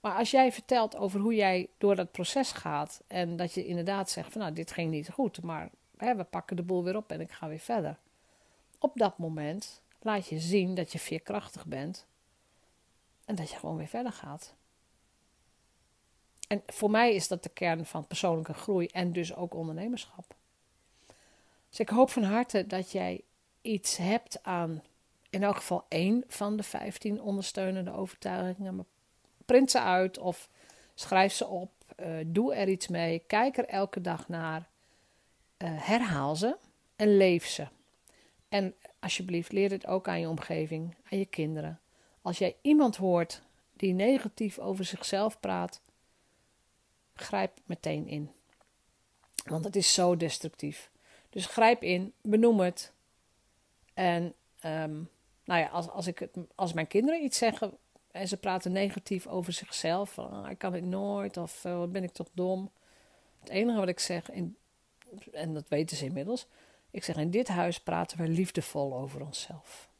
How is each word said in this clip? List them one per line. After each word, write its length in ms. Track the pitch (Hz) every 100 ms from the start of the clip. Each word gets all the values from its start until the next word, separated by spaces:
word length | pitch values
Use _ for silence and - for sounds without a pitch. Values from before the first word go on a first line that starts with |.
Maar 140 | 214 185
als 140 | 233
jij 200 | 269 262
vertelt 440 | - - 247 220 -
over 240 | 202 196
hoe 160 | 214 220
jij 340 | 196 185 - _
door 180 | 202 196
dat 160 | 175
proces 400 | - 180 269 262
gaat 500 | - - 147 151 - _
en 280 | 190 175 170
dat 180 | 175
je 120 | - 175
inderdaad 440 | 175 170 196 185
zegt 220 | - 165
van, 100 | 220
nou, 120 | 185
dit 180 | 165 170
ging 200 | - 165
niet 180 | 156 151
goed, 320 | - 247 -
maar, 280 | 170 160 165 _ _ _
hè, 180 | 233 220
we 80 |
pakken 320 | 175 175 - 180
de 80 |
boel 200 | 175 180
weer 120 | 175 208
op 160 | -
en 100 | 160
ik 100 | 165
ga 160 | - 160
weer 120 | 160
verder. 380 | - 233 151 151 _ _ _ _ _ _ _ _
Op 120 | - 233
dat 220 | 202 -
moment 640 | 165 160 147 180 - - _ _
laat 260 | 220 208 180
je 120 | 160
zien 360 | 170 202 180 185
dat 160 | 165
je 80 | 165
veerkrachtig 680 | - 160 - 202 - 202 160
bent 400 | 131 147 190 - _ _ _ _ _ _ _ _ _ _ _ -
en 100 | 196
dat 140 | 156
je 60 | -
gewoon 200 | 156 165
weer 100 | 156
verder 240 | 226 247
gaat. 420 | - 151 151 - _ _ _ _ _ _ _ _ _ _ _ _ _ _ _ _ _ _ _ -
En 160 | 202 -
voor 240 | - 208
mij 220 | 214 240
is 140 | 196 -
dat 160 | 180
de 60 | -
kern 360 | - 175 165 156
van 220 | 160 -
persoonlijke 460 | - 180 165 160
groei 340 | 156 - 190 170
en 260 | 180 180
dus 220 | 175 170 -
ook 180 | 175
ondernemerschap. 840 | 165 165 160 214 247 - - - - _ _ _ _ _ _ _ - _ _ _ _ _
Dus 100 | -
ik 100 | 220
hoop 200 | 220 262
van 140 | -
harte 440 | 196 214 247 208 196
dat 240 | 190 185
jij 320 | 190 180 - - _ _ _
iets 360 | 226 214 - -
hebt 460 | 180 226 - -
aan, 400 | - 175 165 160 - _ _ _ _
in 140 | 190
elk 120 | 202 202
geval 300 | - 180 -
één 360 | 165 185 240 -
van 300 | - 208 214
de 60 |
vijftien 580 | 208 - - - 214 208
ondersteunende 720 | 214 196 190 - 190 190 180
overtuigingen. 840 | 190 190 - 196 185 185 185 190 185
Maar 100 | 180 _ _ _ _ _ -
print 180 | 247 269
ze 100 | 247
uit 360 | 214 185 185 -
of 320 | 185 175 - _ - - - -
schrijf 380 | - 190 196
ze 140 | - -
op. 240 | 185 185 _ - -
Eh, 200 | 170 160 160
doe 280 | 170 247
er 140 | - 190
iets 200 | 190 -
mee. 360 | 170 170 165 _
Kijk 300 | 208 254 262
er 80 | -
elke 360 | 196 196 -
dag 260 | 175 170 -
naar. 400 | 165 165 160 170 _ _ _ _ _ _ _ _ _
Eh, 120 | 170
herhaal 600 | 156 - 226 226 147 139 156
ze 220 | 220 302 _ _ _ -
en 220 | 214 202
leef 280 | 190 170 -
ze. 220 | - 147 _ _ _ - _ _ _ _
En 260 | 202 190 - - _
alsjeblieft, 520 | 180 - 185 170 170
leer 180 | 196 196
dit 180 | 190 -
ook 200 | 185 185
aan 120 | 170
je 100 | 165
omgeving, 680 | 160 - 165 156 160 170 - -
aan 60 | 196
je 80 | 196
kinderen. 540 | - 156 156 156 165 _ _ _ _
Als 160 | - 175
jij 180 | 190 -
iemand 340 | 285 302 254 208
hoort 460 | 185 175 165 - _ _ _
die 200 | - 196
negatief 680 | 185 214 269 208 - 214 -
over 260 | 196 190 180
zichzelf 540 | 185 - 196 214 -
praat, 420 | 190 180 175 - _ _ _ _ _ _ _ _ _ _ _ _ _
grijp 380 | - - 196 190 - -
meteen 420 | 170 160 151 160
in. 240 | 151 147 - _ _ _ _ _ _ _ _ _ - -
Want 180 | 160
het 120 | 170 196
is 180 | 175
zo 240 | - 180 175
destructief. 720 | 165 - 160 - 147 - - _ _ - _
Dus 160 | 202 185
grijp 380 | - 226 240
in, 300 | 175 180 196 -
benoem 380 | 208 214 233 220
het. 320 | 180 - - _ _ _ _ _ _ _ _ _ _
En, 400 | - 180 170 175 - _ -
ehm, 360 | 160 160 156 151 170 _ _ _
nou 180 | - 175
ja, 60 | 156
als, 220 | 170 170
als 180 | - 180
ik 120 | 170
het, 180 | - - 165 -
als 180 | 180
mijn 140 | 165 160
kinderen 360 | 202 262 330
iets 140 | 285 -
zeggen 400 | 233 214 202 - _ _ _
en 140 | 175 190
ze 100 | 196
praten 340 | 202 185 180
negatief 560 | 185 196 196 - 190 -
over 260 | 185 175
zichzelf, 600 | 170 - - 160 180 202
van, 180 | - -
"Ah, 200 | 202 202
ik 60 | 196
kan 160 | 190
het 100 | 180
nooit," 540 | 180 185 202 202 196 180
of, 280 | 170 - 180
eh, 120 | 175
"Wat 140 | 175
ben 120 | 190
ik 80 | 180
toch 160 | - 165
dom." 380 | 180 180 185 196 _ _ _ _ _ _ _
Het 100 | -
enige 300 | 190 233 220
wat 80 | 185
ik 120 | 175
zeg, 320 | - 180 -
in, 260 | - 170 208 _ _ _ _ - 208 -
en 220 | 151 165
dat 140 | 151 147
weten 300 | 151 160 147
ze 80 | 135
inmiddels, 420 | 170 - 247 - _ - _ _
ik 120 | -
zeg, 120 | - 156
"In 160 | 160
dit 160 | 196 247
huis 320 | 180 175 170
praten 380 | - 170 170 165
we 100 | 165
liefdevol 680 | 165 190 - - 147 139 127
over 260 | 135 139
onszelf." 680 | 143 - - 160 - - -